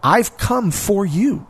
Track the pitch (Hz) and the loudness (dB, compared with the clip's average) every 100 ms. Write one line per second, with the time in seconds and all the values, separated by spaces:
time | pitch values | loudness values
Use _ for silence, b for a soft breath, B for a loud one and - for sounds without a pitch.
0 | - 196 233 - - 247 220 151 - 202 | 2 2 0 -2 -2 0 0 -2 -2 0
1 | 196 156 254 254 | 0 0 0 -2